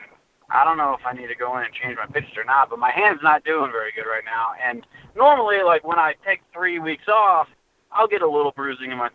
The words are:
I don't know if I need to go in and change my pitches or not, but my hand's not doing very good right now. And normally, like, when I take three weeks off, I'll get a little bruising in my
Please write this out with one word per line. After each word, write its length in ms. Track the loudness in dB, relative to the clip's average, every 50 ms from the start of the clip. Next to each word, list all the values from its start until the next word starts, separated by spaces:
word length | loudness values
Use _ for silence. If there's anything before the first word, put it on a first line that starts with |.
| -18 -20 _ _ _ _ _ _ _ -2
I 140 | 2 4 4
don't 120 | 4 2
know 180 | 2 0 -2 -2
if 100 | -4 -6
I 80 | -8 -8
need 140 | -8 -10 -12
to 60 | -8
go 240 | -6 -4 -4 -4 -4
in 60 | -6
and 100 | -6 -8
change 220 | -8 -8 -6 -6
my 100 | -6 -8
pitches 300 | -6 -6 -6 -6 -6 -8
or 80 | -8 -2
not, 260 | 2 2 4 2 2
but 80 | 0 -2
my 120 | -2 0
hand's 300 | 2 2 2 2 2 2
not 200 | 2 2 2 2 2
doing 280 | -2 -2 0 -2 -2
very 180 | -4 -6 -6 -6
good 140 | -8 -8 -8 -6
right 160 | -6 -6 -6
now. 280 | -6 -6 -4 -4 -4 -6 -4
And 240 | -4 -6 -6 -6 -12 _ -20 -20 -20 -12 _
normally, 460 | 4 6 6 6 6 2 0 0 2
like, 200 | 4 2 2 2 0
when 140 | 0 0 0
I 160 | 0 0 -2 -4 -4
take 180 | -4 -4 -4 _ _
three 260 | -8 -6 -4 -4 -4 -4
weeks 300 | -6 -6 -8 -6 -2 0
off, 400 | 2 4 4 4 4 2 2 -2 _ _ _ _ _ _ _ _
I'll 180 | -2 0 0 0
get 140 | 0 0
a 60 | 0 2
little 240 | 2 2 0 0
bruising 400 | -2 -4 -6 -8 -8 -8 -10 -10
in 60 | -6 -6
my 120 | -6 -6 -4